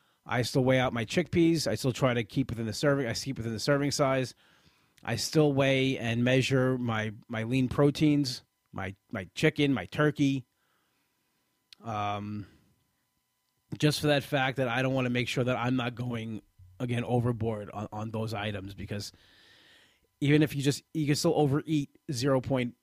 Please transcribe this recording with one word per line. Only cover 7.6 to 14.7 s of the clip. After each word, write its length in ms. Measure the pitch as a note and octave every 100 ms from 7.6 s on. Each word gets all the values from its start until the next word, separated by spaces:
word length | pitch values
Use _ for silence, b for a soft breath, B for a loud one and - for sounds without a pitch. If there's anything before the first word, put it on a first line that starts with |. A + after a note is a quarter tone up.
| B2+
proteins, 760 | - D3 C#3+ D#3 D3 C3+ - - _ _
my, 220 | G2 F#2+ G2 _
my 180 | G#2 F2+
chicken, 380 | - D#3 D3+ C#3+
my 140 | B2 F2+
turkey. 580 | - D3+ C#3+ C#3 C3+ - _ _ _ _ _ _ _ _ _ _ _ _ -
Um, 640 | A#2 G#2+ G#2 G2+ G#2 G#2 F#2 b b b b _ _ _ _ _ _ _ _ -
just 220 | D3+ C#3+
for 80 | D3
that 160 | C#3+
fact 340 | - C#3+ C3 C3+
that 100 |
I 140 | B2+